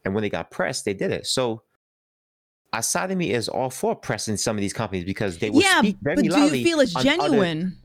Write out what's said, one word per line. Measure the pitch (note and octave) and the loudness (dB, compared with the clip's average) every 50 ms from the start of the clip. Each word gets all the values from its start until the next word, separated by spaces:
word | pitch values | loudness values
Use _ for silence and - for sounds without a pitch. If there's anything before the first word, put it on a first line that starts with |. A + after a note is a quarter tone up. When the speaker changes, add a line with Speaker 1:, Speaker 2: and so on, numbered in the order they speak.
| _ | _
Speaker 1:
And | G2 G2 | -2 -2
when | G#2+ | -2
they | G#2+ G2+ | -2 -2
got | F#2 E2+ E2 _ | -4 -4 -6 _
pressed, | - - F#3 E3 B2+ - - | -6 -4 -4 -4 -4 -4 -4
they | G#2 G2 | -4 -4
did | F#2+ F3+ F#3+ | -2 -2 -2
it. | A2 D#2+ - | -2 -4 -4
So | - - C3 B2+ A#2+ A2 A2 _ _ _ _ _ _ _ _ _ _ _ _ _ _ _ _ _ _ _ _ _ _ - | -4 -2 0 0 -2 -2 -6 _ _ _ _ _ _ _ _ _ _ _ _ _ _ _ _ _ _ _ _ _ _ -6
a | A2 A#2 | -4 -4
side | - - F3+ F3+ F#3+ | -2 -2 -2 -2 -2
of | F#3+ | -2
me | F#3 F3 - | -2 0 0
is | A2 A#2 G#2 | 0 0 0
all | - - - C3 C3 | -2 -2 -2 -2 -2
for | C3 - - A3 A3+ | -4 -2 -2 -2 -2
pressing | - - - A#2+ G#2 - - G#2+ | -4 -4 -4 -4 -4 -2 -4 -4
some | F#2+ - B2 A2 | -2 -2 -2 0
of | G#2 | 0
these | G2+ F#2+ - | -2 -4 -2
companies | - A2+ G2+ G2 F#2 E2+ | -4 -4 -4 -4 -4 -4
because | F#2 G2 - A2+ G2 E2+ | -4 -4 -2 -2 -4 -2
they | E2 A#2 G#2+ | -2 -2 4
will | - D4 | 4 4
Speaker 2:
Yeah, | G4 F#4+ F#4 D#4+ | 6 6 4 4
Speaker 1:
speak | A#3+ G#3+ G3 - | 4 2 0 -2
very | G3 - - | -2 0 2
Speaker 2:
but | D4 B3+ | 2 2
do | - | 2
you | - | 4
Speaker 1:
loudly | D4 C#4+ D4+ D4+ C4 - | 4 4 4 2 2 0
Speaker 2:
feel | E4+ E4 D4+ | 2 4 4
it's | C4+ G#3+ E3+ | 2 2 2
Speaker 1:
on | - B3+ | 0 2
other | C4+ D4+ | 2 2
Speaker 2:
genuine? | F4 - F#4 C#4+ G#3+ F#3+ E3+ D#3+ D#3 F3 F#3 E3 - | 2 2 2 4 4 2 2 0 -2 -2 -4 -6 -8